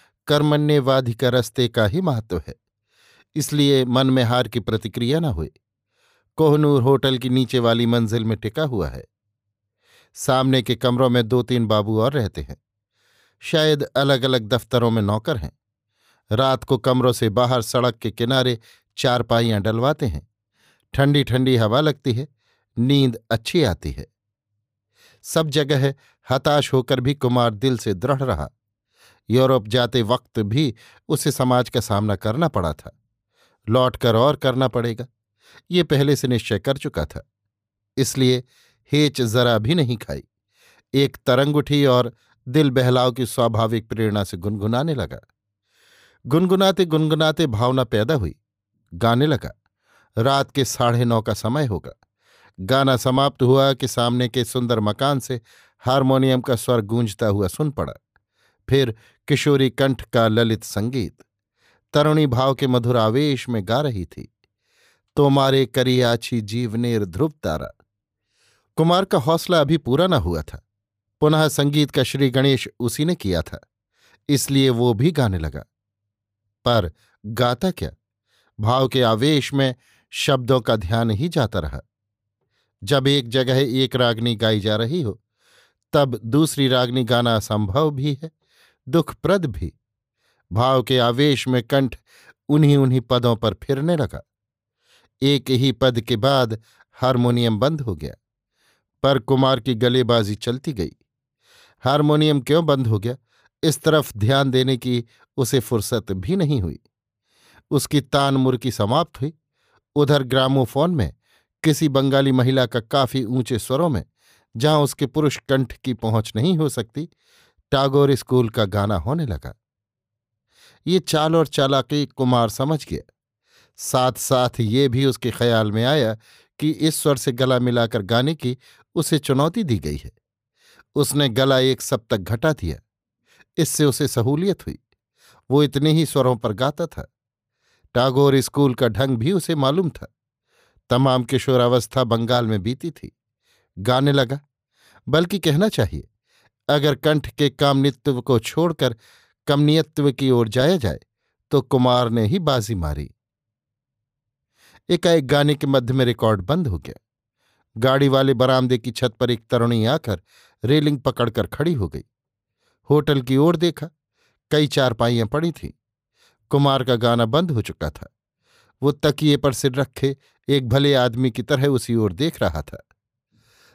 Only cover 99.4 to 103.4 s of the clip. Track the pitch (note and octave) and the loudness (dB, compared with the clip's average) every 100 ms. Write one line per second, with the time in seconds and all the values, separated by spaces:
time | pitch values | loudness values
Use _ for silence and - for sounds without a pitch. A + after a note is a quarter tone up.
99.4 | C3 C3 A#2+ A2+ B2 B2 A2+ A#2+ G#2 G#2 | 2 2 -2 0 0 2 2 2 0 -4
100.4 | - B2+ E3 G#2+ D2+ - _ _ _ _ | -6 -6 -8 -6 -8 -10 _ _ _ _
101.4 | _ _ _ _ B2+ D3 D3 D3+ D3+ C#3+ | _ _ _ _ 0 2 4 4 2 0
102.4 | A#2+ D#3 D#3 C#3 A#2 G#2+ A2+ B2+ _ _ | 2 0 2 0 2 0 -2 -10 _ _